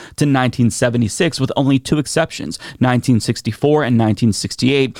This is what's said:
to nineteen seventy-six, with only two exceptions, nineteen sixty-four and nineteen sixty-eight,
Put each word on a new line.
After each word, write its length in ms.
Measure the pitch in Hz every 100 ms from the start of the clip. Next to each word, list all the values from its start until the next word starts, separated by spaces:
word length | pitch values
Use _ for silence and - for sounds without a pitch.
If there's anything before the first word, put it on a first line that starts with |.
| - -
to 100 | 147
nineteen 440 | 135 127 - 120
seventy-six, 680 | - 123 120 104 - 170 -
with 140 | 131 -
only 220 | 139 135
two 180 | - 151
exceptions, 600 | 139 - 160 - 76 - - -
nineteen 400 | 127 123 - 117
sixty-four 640 | - 113 - 107 143 151
and 140 | 147 117
nineteen 340 | 110 104 117
sixty-eight, 640 | 98 - - 127 139 135 -